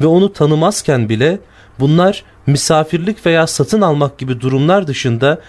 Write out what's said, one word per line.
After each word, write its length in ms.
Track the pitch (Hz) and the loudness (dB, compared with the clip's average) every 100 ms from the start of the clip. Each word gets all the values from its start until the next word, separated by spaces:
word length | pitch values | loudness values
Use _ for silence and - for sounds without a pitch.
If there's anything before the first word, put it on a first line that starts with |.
ve 60 | 151 | 2
onu 260 | 175 202 | 2 2
tanımazken 760 | - 151 151 175 208 - 131 110 | 0 0 2 0 -2 -2 -2 0
bile 320 | 110 147 196 - - - - | 0 0 -2 -8 -20 -16 -2
bunlar 440 | 139 165 185 202 - - - | 0 2 2 -2 -10 -8 -2
misafirlik 800 | 143 - 160 160 170 180 214 175 | -2 2 0 0 -4 -4 -4 0
veya 200 | 165 160 | 0 0
satın 340 | - 139 220 | -2 -2 0
almak 380 | 185 147 143 - | 0 0 -2 -4
gibi 220 | 131 120 | -8 -4
durumlar 460 | 127 135 151 196 160 | -2 0 2 0 0
dışında 540 | 131 127 117 139 151 | -4 -2 0 0 -2